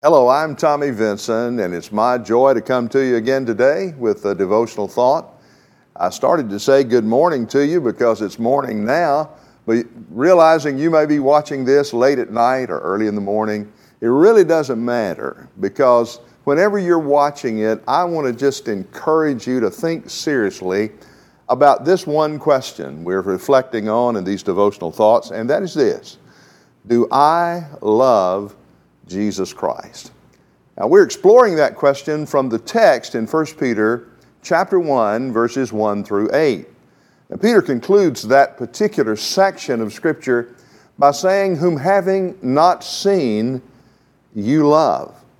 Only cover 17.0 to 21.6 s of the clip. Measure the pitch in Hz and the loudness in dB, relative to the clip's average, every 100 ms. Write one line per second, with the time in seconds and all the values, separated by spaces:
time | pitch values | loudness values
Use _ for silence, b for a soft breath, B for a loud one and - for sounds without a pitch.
17 | 147 143 143 143 131 110 107 110 - 139 | 2 0 0 -2 -6 -2 -2 -2 -2 -2
18 | 175 165 139 113 139 135 - 104 95 - | 0 -2 -4 -2 -2 -2 -8 -8 -8 -10
19 | - 156 156 127 123 127 110 - 165 165 | -2 0 0 -4 -4 -2 -2 -4 -6 -6
20 | - - - 139 104 - 92 95 107 - | -10 -8 -4 -2 -2 -4 -4 -4 -4 -8
21 | b b b b - 127 | b b b b -4 4